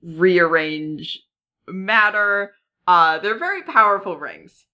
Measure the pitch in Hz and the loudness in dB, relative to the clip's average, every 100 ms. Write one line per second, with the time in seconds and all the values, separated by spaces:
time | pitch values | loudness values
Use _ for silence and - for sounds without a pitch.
0 | 170 160 185 175 170 160 156 156 156 151 | -16 0 2 4 2 2 -2 -6 -8 -10
1 | 160 - _ _ _ _ - 185 190 220 | -12 -16 _ _ _ _ -16 -12 -2 2
2 | 208 208 208 202 202 _ _ _ - 175 | 2 2 0 0 -4 _ _ _ 2 4
3 | 160 160 190 226 349 392 - 233 214 202 | 4 2 -2 -4 -4 -6 -2 2 4 2
4 | 196 160 143 78 82 _ _ | -4 -10 -12 -16 -20 _ _